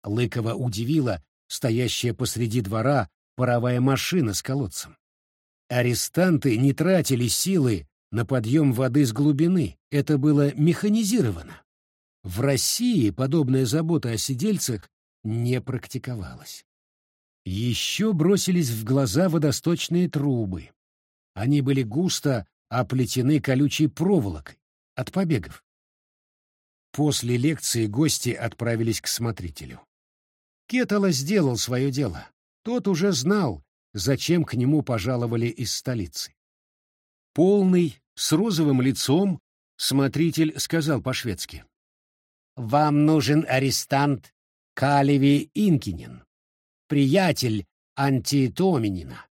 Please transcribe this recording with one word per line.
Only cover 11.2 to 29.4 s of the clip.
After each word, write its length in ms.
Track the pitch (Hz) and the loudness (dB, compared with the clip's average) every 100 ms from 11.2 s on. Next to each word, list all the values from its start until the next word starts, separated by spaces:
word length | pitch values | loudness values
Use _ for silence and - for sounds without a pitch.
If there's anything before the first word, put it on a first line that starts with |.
| 127 82 - - _ _ _ _ _ _ | 0 -2 -12 -20 _ _ _ _ _ _
В 160 | 92 90 | -10 -2
России 680 | 135 135 - - 247 208 107 | 0 0 -2 -2 0 2 0
подобная 560 | 98 131 160 127 131 127 | 0 0 0 2 2 2
забота 460 | 147 165 160 123 | 0 0 -2 -2
о 60 | 113 | -6
сидельцах 720 | - 127 202 196 - 107 - _ _ _ | -6 -4 -2 -2 -4 -6 -10 _ _ _
не 360 | 107 113 120 127 | -6 -4 -2 -2
практиковалась. 1040 | - 127 - 127 127 120 78 60 - - _ _ _ _ _ _ _ _ - | -4 -10 -8 -10 -10 -10 -10 -14 -18 -20 _ _ _ _ _ _ _ _ -8
Еще 680 | 95 120 113 - - 220 | -4 -2 -2 -4 0 0
бросились 560 | 175 170 196 190 180 135 | 2 4 2 2 0 0
в 140 | 110 | -4
глаза 440 | 110 135 131 107 185 | 0 2 2 2 2
водосточные 800 | 160 147 - 160 170 - 170 180 | 2 0 0 -2 -2 0 0 0
трубы. 600 | 151 143 123 104 87 - _ _ _ _ _ _ | 0 0 -2 -2 -6 -12 _ _ _ _ _ _
Они 280 | - 120 147 | -4 0 2
были 200 | 135 135 | 2 0
густо 680 | 113 127 180 - 147 123 - _ _ | 0 -2 -2 -2 -2 -2 -4 _ _
оплетены 680 | 120 - 131 120 131 123 151 | -4 -2 -2 0 0 2 2
колючей 480 | 135 131 143 - 156 | 2 0 0 0 -2
проволокой 720 | - 175 190 101 76 - - _ _ _ - | 0 0 2 0 -8 -14 -20 _ _ _ -10
от 160 | - | -6
побегов. 520 | 185 185 127 82 - _ _ _ _ _ _ _ _ _ _ _ _ _ | -2 0 -2 -4 -18 _ _ _ _ _ _ _ _ _ _ _ _ _
После 460 | - 151 - 120 123 | -2 0 0 -2 0
лекции 500 | 139 151 - 120 110 | 0 -2 -4 -2 -2
гости 420 | 107 156 - 123 | 0 0 0 -4
отправились 720 | - 117 - 120 113 113 110 | -4 -8 -4 -4 -2 -2 -2
к 60 | - | -6
смотрителю. 720 | - 117 110 | -4 -6 -6